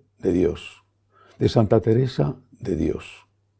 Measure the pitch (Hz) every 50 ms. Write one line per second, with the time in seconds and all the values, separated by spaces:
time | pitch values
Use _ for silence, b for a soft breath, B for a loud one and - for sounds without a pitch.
0 | _ _ _ _ - 95 90 90 90 85 85 - - - - - _ _ _ _
1 | _ _ b b b b b b 117 110 - 123 110 98 117 110 - 113 113 120
2 | 135 123 - - 143 143 - - - _ _ - - 98 87 78 80 78 - -
3 | - - - - _ _ _ _ _ _ _